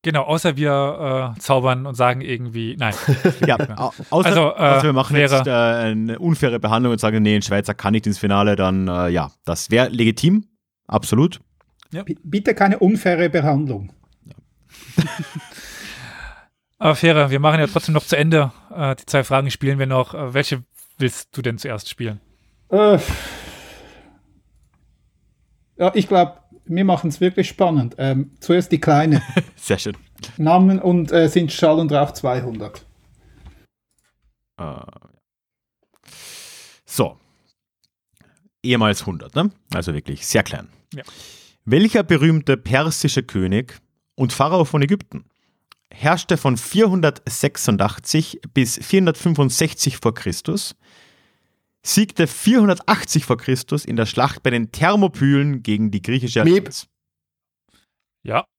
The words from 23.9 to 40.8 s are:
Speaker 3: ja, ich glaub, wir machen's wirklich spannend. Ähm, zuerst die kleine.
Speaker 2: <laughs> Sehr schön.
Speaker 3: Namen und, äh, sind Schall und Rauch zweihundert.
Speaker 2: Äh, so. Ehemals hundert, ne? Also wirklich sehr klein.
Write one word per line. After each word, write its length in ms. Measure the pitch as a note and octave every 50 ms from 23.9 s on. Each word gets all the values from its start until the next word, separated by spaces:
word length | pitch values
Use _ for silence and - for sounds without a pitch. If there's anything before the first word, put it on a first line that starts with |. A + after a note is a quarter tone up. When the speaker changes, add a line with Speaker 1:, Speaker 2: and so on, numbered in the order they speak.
| - - _ _ _ _ _ _ _ _ _ _ _ _ _ _ _ _ _ _ _ _ _ _ _ _ _ _ _ _ _ _ _ _ _ _ _
Speaker 3:
ja, 140 | - - F#3 -
ich 120 | G#3+ F#3+
glaub, 360 | - G3+ F3+ F3 - - _ _ _ - _ _
wir 180 | - E3 F3+ G3
machen's 340 | F#3+ F3 D3 - E3 C#3 -
wirklich 260 | F#3 F3+ F3+ - F3+
spannend. 480 | - - - F#3+ F3 D#3+ C#3+ B2 A#2 -
Ähm, 340 | - C3 C3+ C3+ C3+ C3+ C3+ - _
zuerst 320 | - - E3+ F3+ F3 -
die 80 | E3+ D3
kleine. 420 | - - D3+ C#3+ D#3 D#3+ D3 - - - - F3+
Speaker 2:
<laughs> 160 | - - _
Sehr 240 | - - - G2+ F#2
schön. 180 | - G#2+ G2+ - - _ _ - - - -
Speaker 3:
Namen 420 | - D3+ D#3 E3+ F#3 F#3+ F#3+ F#3+ F#3+
und, 320 | F#3 F3+ F3+ F3 D#3+ -
äh, 160 | - E3+ E3 D3+
sind 220 | - F3 E3+ D3+
Schall 280 | - - E3+ D#3 D#3 D#3+
und 120 | E3 D3+
Rauch 200 | D3 C#3 C#3+ C#3+
zweihundert. 720 | - - - C3 B2+ B2 A#2+ B2 A2+ G#2 G#2 G2+ - - _ _ _ _ _ _ _ _ _ _ _ _ - - - _ _ _ _ _ _ _ _ _ _ _ _ _ _ _ _ _ _ _ _
Speaker 2:
Äh, 160 | - - D2+ C#2 - B1+ - _ - _ _ _ _ _ _ _ _ _ _ _ _ _ _ _ _ _ _ _ _ _ - - - - - - - - - - - - - _ _ _
so. 320 | _ - - A2+ - - _ _ _ _ _ _ _ _ _ _ _ _ _ _ _ _ _ _ _ _ _ _ _ _ _ _ _ _ _ -
Ehemals 420 | B2 B2 A#2 A2 G#2+ G2 - -
hundert, 300 | G#2 F2+ D2+ - - -
ne? 160 | C#3+ F3 G#3 - _ _ _ -
Also 200 | F2 E2+ E2+ D2+
wirklich 320 | - - - C#2+ - -
sehr 180 | - - - -
klein. 240 | - - - - - _ _